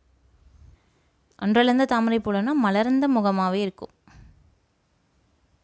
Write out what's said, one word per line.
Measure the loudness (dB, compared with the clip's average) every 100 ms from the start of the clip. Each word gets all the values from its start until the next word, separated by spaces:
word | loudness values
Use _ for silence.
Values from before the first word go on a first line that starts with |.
| _ _ _ _ _ -20 -20 -20 _ _ _ _ _ -8
"அன்றலர்ந்த | 0 2 4 2 2
தாமரை | 0 0 -2
போலன்னா | -2 -4 -2
மலர்ந்த | 0 0 0 0 0 0
முகமாவே | 0 0 0 0
இருக்கும்" | -2 -4 -8 -16 _ _ -20 -20 -20 _ _ _ _ _ _ _ _ _ _ _ _